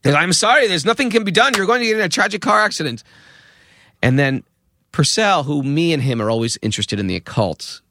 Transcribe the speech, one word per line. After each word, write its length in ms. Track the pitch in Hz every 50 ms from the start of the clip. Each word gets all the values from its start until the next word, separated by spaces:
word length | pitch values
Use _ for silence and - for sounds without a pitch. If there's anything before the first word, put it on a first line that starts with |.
| -
He 60 | 147
goes, 60 | 143
"I'm 180 | 147 170 180 175
sorry, 340 | - 220 220 254 302 240
there's 180 | 208 185 160 135
nothing 240 | 208 226 220 277 240
can 140 | 202 226 214
be 80 | 196
done. 220 | 165 208 240 277 262
You're 100 | - 190
going 160 | 190 240 247
to 60 | 240
get 100 | 220 220
in 60 | 220 208
a 60 | 165
tragic 320 | - - - 196 208 196
car 200 | - - 214 214
accident." 420 | 214 208 - - 160 139 117 113 _ _ _ - - - - - _ _ _ _ _ _ _ _ _ _ _ _ -
And 160 | 127 127 139
then 240 | 143 135 135 - - _ _ _ _ _ _ _ _ _
Purcell, 520 | - - 143 - - 220 220 202 190 165 135
who 200 | 139 147 143 135
me 300 | 135 143 156 170 170 160
and 100 | 147 127
him 180 | 135 123 113
are 80 | 107 110
always 300 | 113 113 113 117 - -
interested 380 | - 110 107 - 104 - 107 101
in 80 | 101
the 80 | 95 92
occult 640 | - - - - - 107 90 76 - - - - - _ _